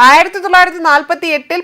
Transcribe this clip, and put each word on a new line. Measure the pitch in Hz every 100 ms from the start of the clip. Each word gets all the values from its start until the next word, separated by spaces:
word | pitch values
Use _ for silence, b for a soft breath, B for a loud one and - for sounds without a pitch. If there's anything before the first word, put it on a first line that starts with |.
| 247
ആയിരത്തി | 294 359 381
തൊള്ളായിരത്തി | 381 359 359 349 330
നാൽപത്തി | 294 285 339 339 302
എട്ടിൽ | - 349